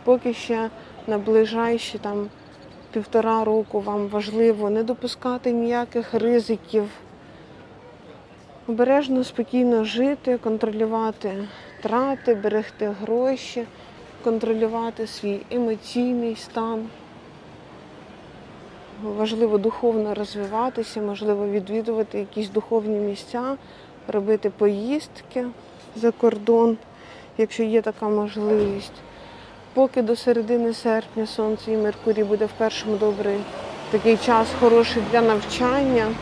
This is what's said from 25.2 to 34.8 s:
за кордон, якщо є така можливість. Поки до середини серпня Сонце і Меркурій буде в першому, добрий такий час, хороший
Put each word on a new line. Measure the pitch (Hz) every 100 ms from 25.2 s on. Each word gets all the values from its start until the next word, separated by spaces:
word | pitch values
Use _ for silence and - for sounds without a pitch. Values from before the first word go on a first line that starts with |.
| - 254 247 240 - - - 226
за | 226
кордон, | - 233 214 208 226 233 226 - - - - - -
якщо | 220 -
є | 226 226
така | 214 214 214
можливість. | 208 208 208 208 214 202 202 - - - - - - - - -
Поки | - 262 254
до | 220 233
середини | - 233 214 240 233
серпня | 226 240 220 220 226 214
Сонце | - 214 214 -
і | 220
Меркурій | 208 208 - 214
буде | 208 208 214
в | -
першому, | 220 - 220 208
добрий | 214 202 202 202 202 - - - -
такий | 214 220 220
час, | - 226 226 -
хороший | 240 233